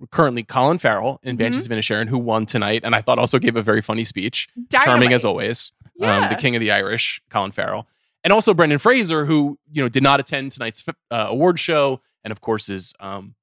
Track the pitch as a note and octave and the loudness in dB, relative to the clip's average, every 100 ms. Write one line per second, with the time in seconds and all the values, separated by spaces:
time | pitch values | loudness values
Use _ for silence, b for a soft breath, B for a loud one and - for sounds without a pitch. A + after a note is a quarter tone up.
0 | C3 - D3+ A#2+ A2 C3 C3 E3+ B2+ G#2 | -4 2 2 2 -2 2 2 2 2 0
1 | A2+ C#3 C3 B2 A#2 B2 A2+ A2+ G#2 G#2+ | -2 -6 -8 -2 -2 -2 -4 -4 -2 -2
2 | A2 B2 A#2 A2 G#2+ A#2+ G2+ A2 A2+ A2 | -2 -2 0 -2 0 -2 0 -2 2 0
3 | G#2+ A#2+ A#2+ C3 A#2+ A#2 G#2+ G#2+ - A2 | 2 0 2 0 0 0 0 0 0 -4
4 | A2+ - G2 - - - B3 B3+ B3 B2 | -6 -6 -6 -8 -10 -14 -2 2 4 4
5 | B2 B2 A2+ F#2+ G#2 A#2 - - _ F4 | 4 4 0 -2 -4 -4 -8 -12 _ -4
6 | F4+ G2+ - - C3 A#2+ A2 G2+ G2 A#2 | 0 0 0 0 0 0 2 0 0 -4
7 | - - _ A2 G2 G2+ G2+ G2+ - _ | -4 -8 _ -4 -4 -4 -4 -6 -8 _
8 | _ _ F3+ G#3 G#3+ F3 D#3+ D3 A3 C4 | _ _ 2 4 4 4 4 4 4 2
9 | F#3+ D#3+ D3 D#3 C#3+ C#3+ _ D3+ B2+ A#2+ | 2 -2 2 2 2 -4 _ -4 -2 2
10 | C#3 C#3 C#3 C#3+ C3+ C3 A2+ - - D#3+ | 4 4 0 -6 -8 -10 -10 -10 -12 -14
11 | _ A#2+ G#2 A#2+ F3 F3 - D#3 C#3 B2+ | _ -4 -2 2 2 2 0 0 0 -2
12 | _ _ A2 G#2+ - A2 - F#2+ F2+ - | _ _ -12 -8 -4 -4 -4 -8 -8 -12
13 | G2 G2 F#2+ - | -14 -14 -14 -18